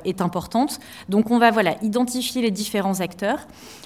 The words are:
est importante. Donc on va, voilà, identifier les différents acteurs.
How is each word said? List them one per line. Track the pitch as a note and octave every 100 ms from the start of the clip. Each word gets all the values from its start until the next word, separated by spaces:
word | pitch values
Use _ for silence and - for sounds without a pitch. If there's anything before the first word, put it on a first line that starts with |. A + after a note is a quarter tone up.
est | F#3+ F#3+
importante. | F3 F3 - A#3 D4 - - - -
Donc | G3+ A3
on | A#3+
va, | A#3
voilà, | A3 F3+ -
identifier | A3 A#3+ B3 B3+ B3 B3+
les | A#3
différents | G3+ G#3+ G#3 G3 F#3
acteurs. | F3 - G3+ D4 - - - -